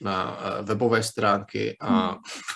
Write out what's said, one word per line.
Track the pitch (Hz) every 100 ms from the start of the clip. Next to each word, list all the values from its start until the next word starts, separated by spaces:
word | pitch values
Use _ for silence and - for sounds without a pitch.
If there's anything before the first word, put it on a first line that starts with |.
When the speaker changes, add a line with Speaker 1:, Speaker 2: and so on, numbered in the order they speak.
Speaker 1:
na, | 101 92 - -
eh, | 98 104
webové | 101 107 120 113
stránky | 110 - 107 101 104 110 107 -
a, | - 113 107
Speaker 2:
Hmm. | - - - -